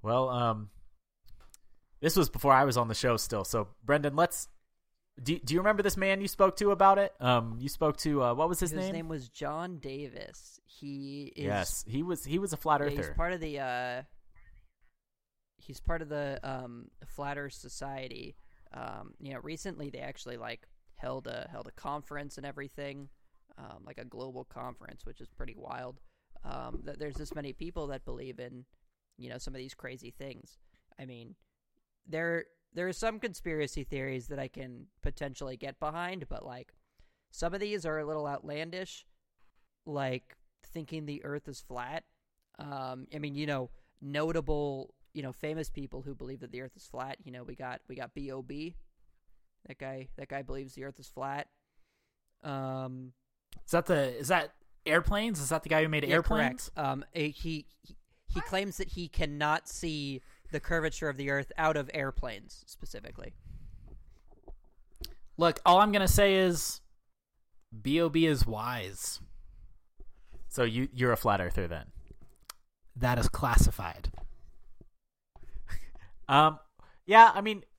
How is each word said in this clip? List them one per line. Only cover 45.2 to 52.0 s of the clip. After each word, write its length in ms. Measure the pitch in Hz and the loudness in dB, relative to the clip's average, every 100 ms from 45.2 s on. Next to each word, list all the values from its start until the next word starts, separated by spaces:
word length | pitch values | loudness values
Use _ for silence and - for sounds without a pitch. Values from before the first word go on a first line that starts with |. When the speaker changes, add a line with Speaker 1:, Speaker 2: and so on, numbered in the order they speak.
Speaker 2:
know, 100 | 135 | -8
famous 380 | 127 151 156 156 | -6 -6 -4 -4
people 320 | - 139 127 | -6 -8 -10
who 120 | 135 | -10
believe 260 | 135 127 135 | -12 -12 -12
that 120 | 127 | -12
the 80 | 120 | -12
Earth 160 | 131 - | -12 -16
is 100 | - | -16
flat. 300 | 123 131 135 | -10 -10 -10
You 80 | - | -14
know, 100 | 123 | -16
we 140 | 123 127 | -14 -10
got, 240 | 127 123 _ | -10 -10 _
we 80 | 127 | -12
got 180 | 123 | -10
B 160 | - 139 | -10 -10
O 120 | 131 | -10
B. 340 | 127 143 160 175 - _ - _ _ - _ _ - | -10 -10 -10 -12 -18 _ -20 _ _ -20 _ _ -20
That 120 | - | -12
guy, 300 | 135 135 131 - | -10 -10 -10 -12
that 120 | 143 | -8
guy 140 | 139 | -8
believes 320 | 135 135 139 | -6 -8 -10
the 100 | 127 | -12
Earth 160 | 135 135 | -12 -12
is 80 | 135 | -16
flat. 400 | - 135 139 147 _ _ _ _ _ | -8 -6 -6 -8 _ _ _ _ _